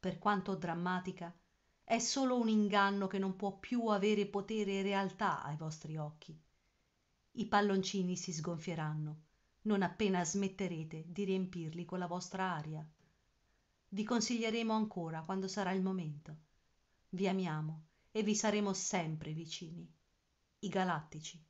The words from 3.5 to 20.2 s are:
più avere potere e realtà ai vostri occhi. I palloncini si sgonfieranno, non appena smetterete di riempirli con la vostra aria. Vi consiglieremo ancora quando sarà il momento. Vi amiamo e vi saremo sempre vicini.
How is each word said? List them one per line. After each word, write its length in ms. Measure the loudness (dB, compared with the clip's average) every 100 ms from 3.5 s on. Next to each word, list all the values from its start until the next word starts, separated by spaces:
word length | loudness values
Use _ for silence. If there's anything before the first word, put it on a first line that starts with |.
| -4
più 280 | -2 0 2
avere 400 | 4 4 4 2
potere 540 | 0 -2 -2 0 2
e 20 |
realtà 640 | 2 2 0 0 0 0
ai 120 | -4 -6
vostri 400 | -6 -8 -8 -6
occhi. 400 | -6 -10 -18 -18 _ _ _ _ _ _ _ _ _
I 120 | -6 2
palloncini 720 | 4 4 4 2 0 0 -2
si 160 | -4
sgonfieranno, 880 | -4 -4 -6 -4 -4 -2 -2 -4 -8 -14 _ _ _
non 180 | 0 2
appena 420 | 2 2 2 4
smetterete 800 | 2 0 -2 0 -2 -2 -6 -8 -10
di 160 | -4
riempirli 600 | 0 2 0 -4 -6 -6
con 160 | -6 -4
la 80 | -2
vostra 440 | -4 -4 -4 -2
aria. 320 | -2 -4 -8 -10 _ _ _ _ _ _ _ _ _ _
Vi 140 | -4
consiglieremo 720 | 2 2 2 2 2 2 2
ancora 500 | 2 2 -2 -4 -4
quando 240 | -4 -2 -2
sarà 240 | 0 0
il 120 | 2
momento. 540 | 2 0 -2 -6 -10 -16 -18 _ _ _ _ _ _
Vi 180 | 0 2
amiamo 560 | 2 0 0 -2 -6 -12 _ _
e 140 | 0
vi 100 | 2
saremo 380 | 4 4 2 2
sempre 600 | 0 0 0 0 -2 -4
vicini. 560 | -6 -6 -8 -8 -12 -14 -18 _ _